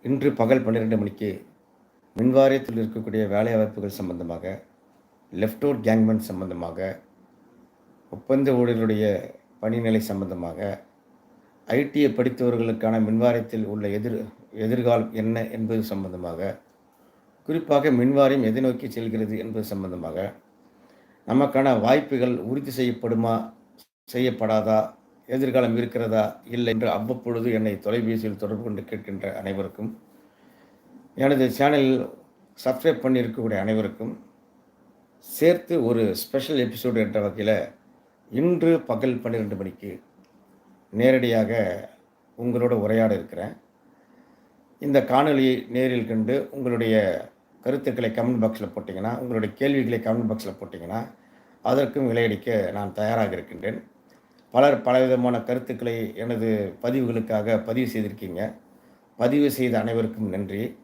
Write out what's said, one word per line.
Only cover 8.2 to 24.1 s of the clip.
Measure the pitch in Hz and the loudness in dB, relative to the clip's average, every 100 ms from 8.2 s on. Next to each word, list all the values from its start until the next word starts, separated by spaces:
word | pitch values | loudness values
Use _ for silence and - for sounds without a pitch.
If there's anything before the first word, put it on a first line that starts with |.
| - 135 139 | 0 2 4
ஊழியர்களுடைய | 123 120 113 110 107 107 98 - - _ _ | 4 4 2 2 2 2 0 -4 -18 _ _
பணிநிலை | 110 117 113 110 | -2 0 2 2
சம்பந்தமாக, | 110 98 95 90 85 82 101 - - _ _ _ _ _ _ _ - | 0 -6 -6 -6 -8 -6 -8 -8 -14 _ _ _ _ _ _ _ -2
ஐ | 123 143 | 0 2
டி | 151 143 | 2 2
ஐ | |
படித்தவர்களுக்கான | 110 127 127 123 117 113 110 110 113 | 4 0 2 0 2 0 0 0 2
மின்வாரியத்தில் | 110 113 120 117 113 113 104 | 2 4 4 2 -2 -6 -4
உள்ள | 107 104 | -4 -2
எதிர்-, | 101 113 110 107 - - | -2 -4 -6 -8 -16 -20
எதிர்காலம் | 107 110 123 117 117 110 | -4 0 2 4 2 0
என்ன | 110 110 113 113 | -2 -2 -2 -4
என்பது | 117 110 113 | -4 -2 -2
சம்பந்தமாக, | 107 98 95 90 87 82 95 - _ _ _ _ _ _ _ _ - | -2 -6 -6 -8 -8 -6 -6 -6 _ _ _ _ _ _ _ _ -4
குறிப்பாக | 160 165 143 147 | -4 2 2 4
மின்வாரியம் | 123 123 139 135 139 | 4 4 6 6 4
எதை | 110 113 | 2 2
நோக்கி | 131 120 120 | 0 -2 -6
செல்கிறது | 110 113 110 107 107 | -6 -4 -4 -4 -4
என்பது | 104 107 104 | -6 -6 -6
சம்பந்தமாக, | 98 95 90 82 80 98 - _ _ _ _ _ _ _ _ - | -6 -6 -8 -8 -6 -6 -8 _ _ _ _ _ _ _ _ 0
நமக்கான | 127 139 135 135 120 | 2 2 2 4 4
வாய்ப்புகள் | 110 139 147 135 123 120 | 4 4 2 0 0 0
உறுதி | 104 135 139 | -4 -6 -6
செய்யப்படுமா, | 123 123 113 117 113 117 113 - - _ _ _ _ - | -2 -2 -2 -2 0 2 0 -4 -16 _ _ _ _ -8